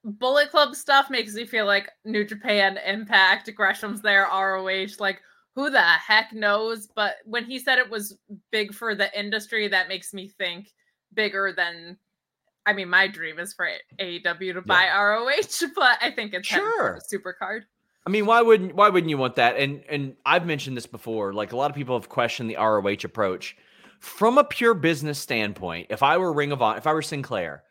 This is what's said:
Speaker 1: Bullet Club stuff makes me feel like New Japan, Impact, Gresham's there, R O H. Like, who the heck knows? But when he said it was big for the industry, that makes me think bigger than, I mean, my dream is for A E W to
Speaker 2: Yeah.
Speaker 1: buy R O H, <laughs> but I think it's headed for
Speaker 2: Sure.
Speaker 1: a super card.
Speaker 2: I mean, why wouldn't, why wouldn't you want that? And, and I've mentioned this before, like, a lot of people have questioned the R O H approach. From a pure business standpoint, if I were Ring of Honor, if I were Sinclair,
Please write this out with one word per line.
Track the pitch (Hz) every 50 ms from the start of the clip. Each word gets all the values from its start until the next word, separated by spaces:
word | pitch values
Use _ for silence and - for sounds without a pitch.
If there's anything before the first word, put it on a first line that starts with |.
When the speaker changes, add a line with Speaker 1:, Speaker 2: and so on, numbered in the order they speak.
| -
Speaker 1:
Bullet | 226 202 - 254 254 269 294 294 285
Club | 294 311 294 277 269
stuff | - - - 277 277 269 277
makes | 269 247 226 214 208
me | 214 233
feel | 214 - 226 214 202
like | 202 196 202 - - _ -
New | 214 220 208 208
Japan, | 208 214 208 - 247 208 208 196 196 190 190
Impact, | - - 196 214 226 208 240 196 190 185 196 214 - - 208
Gresham's | - 208 190 185 - - 208 196 208
there, | - 214 202 196 196
R | - 180 190 190 190 190
O | 190 190 190
H. | 190 190 190 208 208 -
Like, | 208 196 190 - _ _ _ _ _ _ -
who | 254 277 302
the | 269 247
heck | 180 170 170 160 - - 214 214 220 - 220
knows? | 220 214 208 202 208 220 226 226 220 208 -
But | - 220 208 202 - - -
when | 220 220 240 233
he | 233 262 254
said | 247 285 262 254
it | 254 196
was | 226 214 202 208 196 _ _ - 208 185 _ _
big | - 214 208 202 208
for | - 240 226 214
the | 196 202 196 - 202
industry, | 202 202 214 214 208 - 233 220 214 202
that | 196 185 185 180
makes | 190 180 180 - -
me | 196 185 196
think | _ - 196 180 175 175 202 _ _ _ _ _ _ _ _ _ 202
bigger | 214 214 202 196 196 196 196 175
than, | 175 175 170 170 170 165 170 185 - _ _ _ _ _ _ _ _ _ _ _ _ -
I | 208 208
mean, | 196 190 175
my | 180 185 196 190
dream | 202 160 165 160 156 156
is | 175 196 -
for | - 180 160 92 - - _ _ -
A | 196 180
E | 175 175
W | - 180 170 160 190 185 175
to | 185
Speaker 2:
Yeah. | 185
Speaker 1:
buy | 190 190 180 185 185
R | 165 196 202 208 208 226
O | 233 254
H, | 285 370 403 - - - 330 277
<laughs> | -
but | 392 294 247 240 -
I | 240 -
think | - - 220 214 202
it's | 180 202 -
headed | 214 - 403
for | 427 466 415
Speaker 2:
Sure. | - 107 87
Speaker 1:
a | -
super | - - - 196 - 185 185
card. | - 202 185 208 233 208 _ _ _ _ _ _ _ -
Speaker 2:
I | 175
mean, | 190 214 208
why | 208 226 233
wouldn't, | 240 226 220 208 180 185 -
why | 180 202 208
wouldn't | 190 185 165 160
you | 151 139
want | 131 123 127
that? | - 143 139 113 117
And, | 139 139 143 143 - -
and | 151 143 139 135 127 _ -
I've | 135 156 180 170 170
mentioned | 156 139 131 135 131
this | 120 117 -
before, | - 110 - 117 113 110 104 98 98
like, | 104 104 95
a | 104 120
lot | 139 147
of | 135
people | 143 139 123 127 117
have | - -
questioned | - - 120 117 - - 123 110
the | 110 73
R | 104 110 107 104 98
O | 101
H | 101 104 -
approach. | 92 - - 107 95 92 87 - - - _ _ _ _ _ - - _ _
From | - - - - 202 226 247 285
a | 285
pure | 285 - - 240 233 233
business | 180 143 165 165 135 147 151 147 143
standpoint, | - - 131 113 107 104 104 - 92 87 82 85 87 -
if | 107 -
I | 139 143 160 175
were | 185 175 156
Ring | 147 147 143
of | 143 135 123
Honor, | 107 110 101
if | - 156
I | 156
were | 156 147
Sinclair, | - 165 143 131 - 120 101 87 80 71 69 _ _